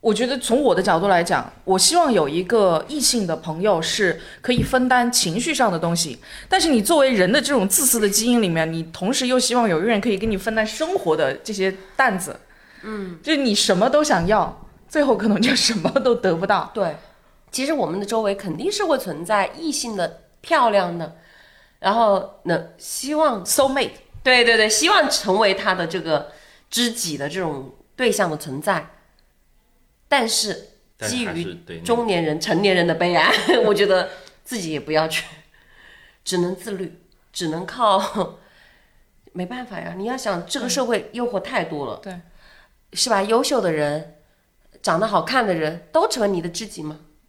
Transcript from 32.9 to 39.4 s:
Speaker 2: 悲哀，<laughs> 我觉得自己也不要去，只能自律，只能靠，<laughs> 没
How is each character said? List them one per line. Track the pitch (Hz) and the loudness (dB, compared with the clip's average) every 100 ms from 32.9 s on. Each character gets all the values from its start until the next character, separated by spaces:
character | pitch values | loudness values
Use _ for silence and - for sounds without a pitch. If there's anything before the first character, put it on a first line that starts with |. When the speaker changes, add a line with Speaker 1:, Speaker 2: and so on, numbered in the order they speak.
| 165 | 0
Speaker 2:
悲 | 175 175 | 0 2
哀， | 160 - - | 2 2 2
<laughs> | 285 | 2
我 | 220 | 4
觉 | 202 202 | 2 4
得 | 185 170 - - _ | 2 0 -8 -20 _
自 | - 240 | -10 -8
己 | 170 | -6
也 | 151 | -6
不 | 151 | -2
要 | 156 160 | 0 0
去， | 160 - - _ _ _ - - - - _ | -4 -8 -18 _ _ _ -20 -20 -20 -20 _
只 | - 180 | -4 -2
能 | 175 180 | -2 -4
自 | - | -8
律， | 190 180 - _ _ _ | -8 -10 -12 _ _ _
只 | - 170 | -8 -6
能 | 160 | -6
靠， | 190 247 226 196 208 220 175 - _ _ _ | -8 -2 2 2 0 -4 -6 -6 _ _ _
<laughs> | _ _ _ _ _ - | _ _ _ _ _ -18
没 | 180 | -12